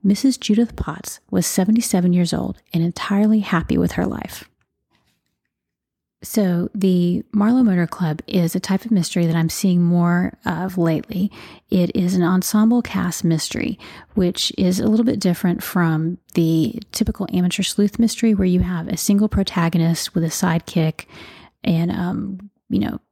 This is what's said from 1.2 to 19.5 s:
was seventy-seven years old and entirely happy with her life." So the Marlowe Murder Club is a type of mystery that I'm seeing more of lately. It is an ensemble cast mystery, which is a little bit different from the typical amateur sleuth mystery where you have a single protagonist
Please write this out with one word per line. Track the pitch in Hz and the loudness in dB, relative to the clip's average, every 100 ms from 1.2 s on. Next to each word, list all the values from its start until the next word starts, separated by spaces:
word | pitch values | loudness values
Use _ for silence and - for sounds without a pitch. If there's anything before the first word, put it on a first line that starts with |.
| _ | _
was | 185 170 | -2 0
seventy-seven | - 185 226 226 185 180 | 0 2 2 2 2 4
years | 180 170 | 2 2
old | - - - _ | 0 -4 -8 _
and | 170 | -2
entirely | 170 - - 202 214 220 | 0 -2 -2 2 4 2
happy | 202 175 - - | 2 -2 0 0
with | 175 | 0
her | - - | 0 -4
life." | - - - - _ _ _ _ _ _ _ _ _ _ _ _ _ _ _ _ _ | -4 -10 -16 -20 _ _ _ _ _ _ _ _ _ _ _ _ _ _ _ _ _
So | - - 196 175 180 | -6 0 0 0 -2
the | 208 190 180 175 175 - | 0 2 2 2 0 -2
Marlowe | 208 208 254 | 0 2 4
Murder | 240 185 165 | 4 2 0
Club | - 175 156 - | -2 -4 -4 -2
is | 185 165 | 0 0
a | 185 | -2
type | - 190 | -2 -2
of | 226 | 0
mystery | 208 170 - | 0 0 0
that | 170 | 0
I'm | 165 160 | 2 0
seeing | - 196 175 | 0 2 2
more | 175 175 175 175 185 - | 4 4 2 2 0 -4
of | - 165 190 180 | -6 -4 -4 0
lately. | 170 160 - - 202 - - - _ | 0 0 -4 -4 -4 -6 -20 -20 _
It | 185 175 - | 0 0 0
is | 175 | 0
an | 185 | 2
ensemble | 170 185 175 214 220 240 | 2 0 0 2 2 2
cast | 233 190 180 - | -2 -4 -4 -2
mystery, | 170 160 - - - - - - - - | 0 0 -2 -6 -6 -8 -14 -20 -8 -2
which | 180 - - - | -2 0 -6 0
is | 190 180 | 0 2
a | - | 0
little | 220 233 | 2 2
bit | - | 0
different | 185 170 180 175 | 0 0 0 -2
from | - 185 170 156 160 180 _ | -4 0 0 0 -2 -6 _
the | - 165 165 147 - - | 0 2 2 0 -4 -12
typical | - 214 - 196 | -4 -4 -2 -4
amateur | 185 180 - | 0 0 0
sleuth | 190 - 208 - | -4 0 -2 2
mystery | 226 - 226 | 0 2 0
where | 208 185 | 2 2
you | 180 | 2
have | 180 180 165 | 0 -2 -6
a | 180 | -6
single | - 202 214 | 0 2 2
protagonist | - 196 | 0 -2